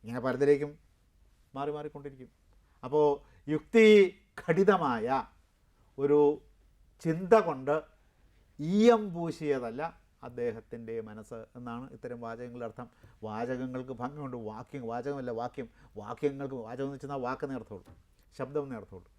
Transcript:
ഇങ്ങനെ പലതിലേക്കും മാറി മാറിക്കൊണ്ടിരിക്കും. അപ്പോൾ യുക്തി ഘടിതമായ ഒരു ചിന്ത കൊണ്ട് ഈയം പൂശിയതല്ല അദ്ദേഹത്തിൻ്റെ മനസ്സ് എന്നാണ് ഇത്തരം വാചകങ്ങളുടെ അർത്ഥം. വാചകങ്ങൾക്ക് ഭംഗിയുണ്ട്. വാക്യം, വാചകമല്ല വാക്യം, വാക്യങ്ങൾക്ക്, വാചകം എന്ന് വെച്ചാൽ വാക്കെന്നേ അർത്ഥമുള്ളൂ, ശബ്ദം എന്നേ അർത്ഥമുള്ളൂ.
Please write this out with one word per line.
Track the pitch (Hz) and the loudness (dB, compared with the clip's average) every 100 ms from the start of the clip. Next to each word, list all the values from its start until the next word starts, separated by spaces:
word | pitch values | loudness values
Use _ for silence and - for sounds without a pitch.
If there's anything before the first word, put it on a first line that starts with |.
ഇങ്ങനെ | 107 123 127 | -8 -4 -2
പലതിലേക്കും | 127 143 143 147 151 _ _ _ _ _ _ _ 135 | 2 4 4 2 -10 _ _ _ _ _ _ _ -8
മാറി | 147 | -6
മാറിക്കൊണ്ടിരിക്കും. | 147 147 147 143 135 123 _ _ _ _ _ | -6 -10 -12 -16 -16 -20 _ _ _ _ _
അപ്പോൾ | 147 151 147 143 - - - | 0 4 4 2 -6 -16 -4
യുക്തി | 151 - 226 220 208 185 - _ - | -4 4 8 10 10 8 0 _ -10
ഘടിതമായ | - 165 196 190 147 117 117 160 - _ _ _ _ _ _ - | 0 4 4 4 2 0 0 -2 -4 _ _ _ _ _ _ -2
ഒരു | 139 147 147 147 - _ _ _ _ _ | 4 6 6 2 -10 _ _ _ _ _
ചിന്ത | 165 160 185 220 165 | -4 -2 6 6 6
കൊണ്ട് | 135 131 151 - _ _ _ _ _ _ - | -4 -2 -2 -2 _ _ _ _ _ _ -10
ഈയം | 156 202 226 233 208 | -2 6 6 6 0
പൂശിയതല്ല | 170 165 143 151 135 117 120 165 - _ _ 127 | -6 -6 -4 -2 -2 -2 -8 -10 -10 _ _ -14
അദ്ദേഹത്തിൻ്റെ | 120 120 113 _ 117 113 113 110 | -6 -6 -6 _ -14 -10 -10 -10
മനസ്സ് | 107 104 113 110 127 | -14 -14 -16 -16 -14
എന്നാണ് | 120 117 135 - | -12 -12 -12 -14
ഇത്തരം | 123 120 117 | -14 -10 -10
വാചകങ്ങളുടെ | 117 123 120 117 | -10 -12 -10 -10
അർത്ഥം. | 117 120 _ - _ | -10 -18 _ -20 _
വാചകങ്ങൾക്ക് | 110 107 120 127 127 127 127 120 | -8 -6 -4 -4 -6 -8 -10 -8
ഭംഗിയുണ്ട്. | 123 147 135 123 107 | -8 -8 -10 -8 -10
വാക്യം, | 107 120 139 117 | -12 -12 -10 -8
വാചകമല്ല | 117 127 143 123 | -6 -6 -6 -6
വാക്യം, | 113 120 - 117 _ - 104 | -6 -8 -8 -14 _ -18 -16
വാക്യങ്ങൾക്ക്, | 104 117 147 139 139 131 110 | -12 -2 -2 -2 -10 -10 -10
വാചകം | 123 139 | -8 -8
എന്ന് | 135 | -8
വെച്ചാൽ | 139 139 123 | -10 -6 -6
വാക്കെന്നേ | 131 139 131 | -6 -6 -8
അർത്ഥമുള്ളൂ, | 107 95 - 87 _ _ _ - | -10 -16 -16 -20 _ _ _ -10
ശബ്ദം | 131 147 | -6 -4
എന്നേ | 139 117 | -6 -12
അർത്ഥമുള്ളൂ. | 98 92 - | -14 -18 -20